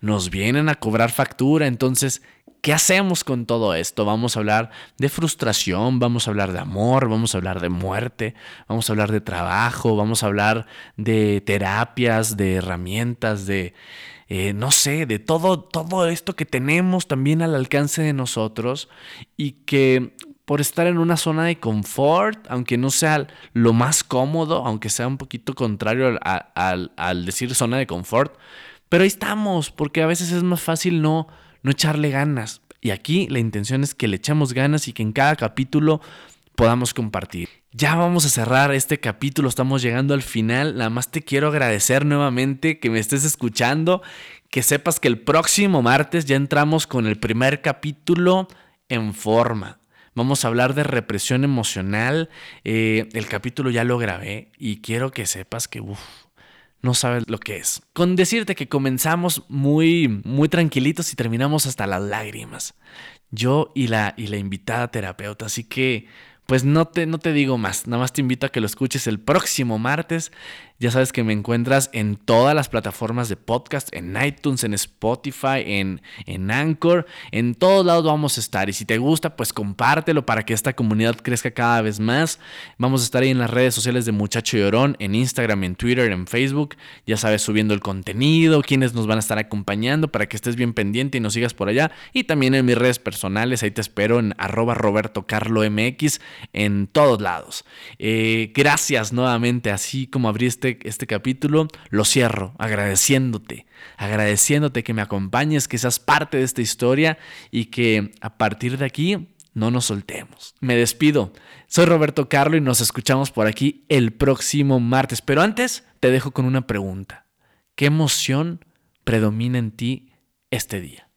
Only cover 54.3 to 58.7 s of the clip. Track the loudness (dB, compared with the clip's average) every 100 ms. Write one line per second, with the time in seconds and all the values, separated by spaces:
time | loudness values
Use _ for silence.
54.3 | -10 -12 _ -8 -8 -6 -4 -4 -6 -6
55.3 | -6 -8 -8 -8 -10 -12 -12 -14 -20 _
56.3 | _ -20 _ _ _ -2 0 0 -2 -4
57.3 | -8 -8 -8 -6 -8 _ 0 2 4 2
58.3 | 2 -2 -6 -2